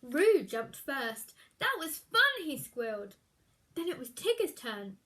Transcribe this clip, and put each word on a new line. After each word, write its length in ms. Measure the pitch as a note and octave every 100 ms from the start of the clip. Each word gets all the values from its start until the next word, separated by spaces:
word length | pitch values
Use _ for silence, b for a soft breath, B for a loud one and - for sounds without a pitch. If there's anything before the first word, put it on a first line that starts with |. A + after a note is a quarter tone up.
Roo 420 | B3 B3+ G4+ G4+
jumped 320 | G3 A3+ A3+ -
first. 580 | - C4+ A#3 A3 - - b _
That 160 | - G#4+
was 220 | D#4+ - -
fun, 340 | A4 C5 C5 E4
he 120 | C4
squealed. 580 | A#3+ - A3+ G#3+ G3+ - _ _ _ _ _ -
Then 120 | E4
it 120 | -
was 100 | B3
Tigger's 440 | - - A#4 G4+
turn. 440 | - A#3+ G#3 G3+ F#3+